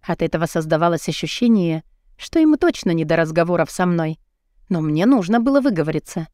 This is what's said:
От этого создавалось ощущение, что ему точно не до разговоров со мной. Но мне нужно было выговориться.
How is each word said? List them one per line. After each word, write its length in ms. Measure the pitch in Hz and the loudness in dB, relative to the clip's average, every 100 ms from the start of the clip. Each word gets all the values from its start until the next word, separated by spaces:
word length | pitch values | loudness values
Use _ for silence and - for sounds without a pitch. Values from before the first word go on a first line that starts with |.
От 220 | - 170 | -6 -4
этого 240 | 165 160 165 | -2 -2 -2
создавалось 640 | - 156 160 170 165 - | -2 0 2 2 0 -4
ощущение, 720 | 156 160 - 240 220 170 160 - _ _ _ | -6 -6 -2 2 2 2 -4 -8 _ _ _
что 220 | - 330 | -4 2
ему 180 | 311 302 | 2 4
точно 360 | 349 - - | 2 0 -2
не 120 | 165 | -2
до 120 | 156 165 | 0 0
разговоров 540 | 160 160 170 175 156 | 2 0 0 0 -2
со 140 | - | 0
мной. 340 | 180 170 160 160 _ _ _ _ _ | 0 0 -2 -6 _ _ _ _ _
Но 100 | 180 | -4
мне 240 | 156 151 | -2 0
нужно 360 | 202 269 175 233 | 2 2 2 0
было 200 | 233 277 | 2 2
выговориться. 680 | 269 196 156 156 - - 165 | 2 0 -2 -4 -6 -10 -10